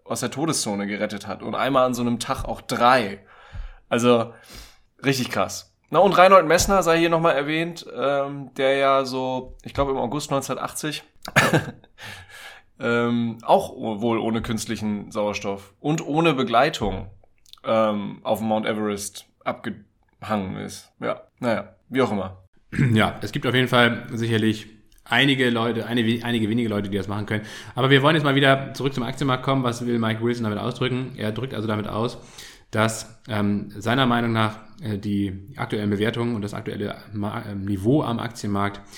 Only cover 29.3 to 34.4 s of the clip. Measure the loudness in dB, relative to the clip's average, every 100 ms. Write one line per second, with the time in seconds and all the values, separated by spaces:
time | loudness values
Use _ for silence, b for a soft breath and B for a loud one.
29.3 | 0 0 0 0 -2 -2 0 0 0 -2
30.3 | -2 -2 -2 -4 -2 -2 -2 -6 -6 -6
31.3 | -4 -6 -4 -2 -2 -2 -4 -4 -6 B
32.3 | B B B B 0 0 0 -10 -18 -6
33.3 | -2 0 0 -4 -6 -2 2 2 2 0
34.3 | 0